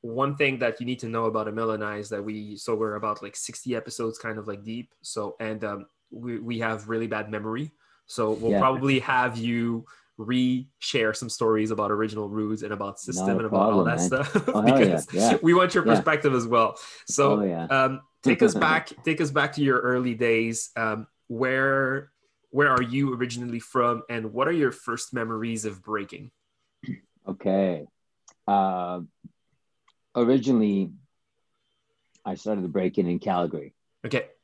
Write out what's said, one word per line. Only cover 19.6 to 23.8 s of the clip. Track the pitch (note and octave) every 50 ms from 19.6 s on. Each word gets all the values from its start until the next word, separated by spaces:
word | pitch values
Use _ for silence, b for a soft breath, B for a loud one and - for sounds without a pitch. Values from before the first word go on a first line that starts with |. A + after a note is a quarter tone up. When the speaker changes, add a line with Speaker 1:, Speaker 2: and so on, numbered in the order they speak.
| C#3+
Speaker 1:
your | C#3 B2+ A#2+
early | - B2 B2+ B2+ B2+ B2 A#2
days. | A2 A#2+ A#2 A#2 A2+ A2+ A2+ A2+ - - - _
Um, | A#2 A2+ A2 G#2+ A2 A2 _ _ _ _
where, | _ A#2+ A2+ C3 B2+ C3 C3 C3+ C3+ C3+ C3+ C3+ B2+ C3+ C#3 C#3+ _ _ _ _ _ _ _ _ _
where | - C3+ D3 C#3+
are | C3 B2 B2
you | A#2 A#2+ C#3 C#3 C3+ B2+
originally | A#2 B2 A#2+ A#2 A#2+ B2 A#2+ A#2 A#2
from, | - - - C3